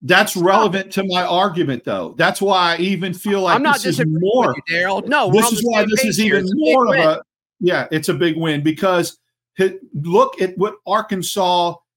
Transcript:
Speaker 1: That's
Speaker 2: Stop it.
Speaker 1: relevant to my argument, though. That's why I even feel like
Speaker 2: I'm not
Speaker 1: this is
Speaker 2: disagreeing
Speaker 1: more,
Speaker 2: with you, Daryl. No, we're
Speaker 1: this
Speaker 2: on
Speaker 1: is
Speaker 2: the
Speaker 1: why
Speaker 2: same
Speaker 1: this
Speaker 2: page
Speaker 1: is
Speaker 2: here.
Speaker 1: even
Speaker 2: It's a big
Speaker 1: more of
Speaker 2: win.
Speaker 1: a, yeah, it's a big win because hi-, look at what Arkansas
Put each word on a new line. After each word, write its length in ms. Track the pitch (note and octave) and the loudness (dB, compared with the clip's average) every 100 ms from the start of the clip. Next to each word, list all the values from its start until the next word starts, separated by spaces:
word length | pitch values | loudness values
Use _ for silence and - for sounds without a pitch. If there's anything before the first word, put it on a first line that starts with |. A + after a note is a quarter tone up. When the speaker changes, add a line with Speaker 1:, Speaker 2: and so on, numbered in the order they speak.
Speaker 1:
That's 300 | C3 F#3 G3 | 2 2 2
Speaker 2:
Stop 120 | F#3 | 0
it. 40 | F3 | 2
Speaker 1:
relevant 440 | G3+ G#3 F#3+ F#3+ | 4 2 -2 -4
to 100 | G3 F#3+ | -4 -2
my 180 | F3+ | -2
argument, 600 | F3+ F3 G3+ E3+ C#3 A#2+ | 0 0 0 0 -2 -4
though. 320 | C3 F#2+ D#2+ - | -4 -6 -6 0
That's 240 | F3 G3 | 0 0
why 320 | G3+ F#3 E3+ E3+ | 0 2 2 0
I 20 | |
even 360 | F#3 F#3 F#3 | -2 -2 -4
feel 280 | F3+ G#3 G3 | -4 -2 -2
like 140 | F#3 A3 | 2 2
Speaker 2:
I'm 60 | |
not 120 | D4+ C4 | 2 0
Speaker 1:
this 100 | G3+ | 0
is 120 | D3 | -2
Speaker 2:
disagreeing 220 | D#3 D#3 | 0 0
Speaker 1:
more, 260 | F#3 C4 G3 | 0 2 0
Speaker 2:
with 100 | - - | -2 -4
you, 80 | E3+ | -2
Daryl. 320 | F#3 G3 A3+ | -2 -4 -2
No, 200 | D4 G#3 | 0 2
we're 60 | G#3 | 4
Speaker 1:
this 100 | A#3 | 2
Speaker 2:
on 80 | |
Speaker 1:
is 60 | A3+ | 0
Speaker 2:
the 80 | A#3+ | 0
Speaker 1:
why 100 | G#3+ | 0
Speaker 2:
same 80 | G#3 | 0
Speaker 1:
this 120 | G#3+ | 0
Speaker 2:
page 80 | A3 | 0
Speaker 1:
is 80 | F#3+ | 0
Speaker 2:
here. 180 | G#3+ G3 | 0 0
Speaker 1:
even 60 | F#3 | 0
Speaker 2:
It's 60 | |
a 40 | C#4 | 0
big 80 | D#4 | 2
Speaker 1:
more 120 | C4 A#3 | 2 2
of 40 | |
Speaker 2:
win. 180 | C4+ D#3 | 2 2
Speaker 1:
a, 140 | D#3 - _ _ - | 0 -6 _ _ -2
yeah, 280 | F3 D3+ B2 | 0 0 -2
it's 180 | D#3 D#3 | -4 -2
a 40 | |
big 240 | D3 E3+ D#3 | 0 0 0
win 260 | D#3+ D3 | -2 0
because 540 | D#3 D#3 F#3+ F3+ E3 - _ _ _ - | -2 0 0 0 -2 -8 _ _ _ -2
hi-, 180 | F#3+ F#3 C#4 | -2 -2 -12
look 480 | D3 E3 G3 C4 E3+ | -8 0 2 2 0
at 160 | F#3 F3+ | -6 -2
what 200 | G#3 G3+ F#3 | -4 -4 -2
Arkansas 880 | G#3 G#3+ F#3+ F3 G3+ F3+ F3+ B2 A#2+ _ | -2 -2 -6 -4 -2 0 2 0 -4 _